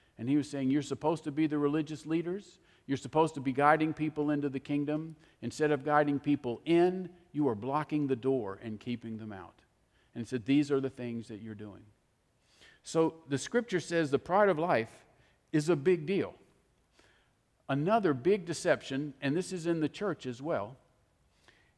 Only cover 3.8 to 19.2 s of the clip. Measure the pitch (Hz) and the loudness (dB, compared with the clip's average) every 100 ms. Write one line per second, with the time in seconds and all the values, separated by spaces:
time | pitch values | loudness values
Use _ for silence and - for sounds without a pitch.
3.8 | 156 156 156 151 147 147 143 131 - 147 | 4 -2 -4 -2 -2 0 -2 -4 -4 -2
4.8 | 143 151 160 156 - - - - 151 143 | -2 -4 -6 -14 -20 -10 -8 0 2 2
5.8 | 143 147 147 143 147 143 123 113 156 170 | 2 4 4 2 2 0 0 -4 2 4
6.8 | 180 185 175 - _ 143 143 107 123 147 | 4 2 -6 -14 _ -2 0 0 -2 -2
7.8 | 151 160 139 127 127 135 101 98 113 107 | -2 -2 0 0 0 0 -2 -8 -10 -10
8.8 | 123 117 113 110 110 98 85 - _ _ | -6 -6 -6 -10 -10 -12 -16 -20 _ _
9.8 | _ _ _ 120 117 131 107 143 143 139 | _ _ _ -12 -6 -4 2 2 4 0
10.8 | 135 127 123 117 113 107 113 107 107 98 | -2 -6 -8 -8 -10 -12 -12 -12 -14 -18
11.8 | 104 _ _ _ _ _ _ _ - _ | -20 _ _ _ _ _ _ _ -20 _
12.8 | - 160 160 - - 139 - 240 226 156 | -4 2 2 0 -6 -6 -2 -2 0 -4
13.8 | - 170 151 135 - 185 208 156 170 127 | -2 -2 0 0 2 4 4 2 2 0
14.8 | 113 - _ _ _ _ _ 156 151 160 | 0 -8 _ _ _ _ _ 0 2 2
15.8 | 143 175 151 190 98 - _ _ _ _ | 4 2 2 -2 -2 -8 _ _ _ _
16.8 | _ _ _ _ _ _ _ _ - 139 | _ _ _ _ _ _ _ _ -4 -2
17.8 | 160 226 180 135 160 208 170 156 180 131 | 2 2 2 2 2 0 0 -4 0 0
18.8 | - 135 147 - | 0 -6 -6 -4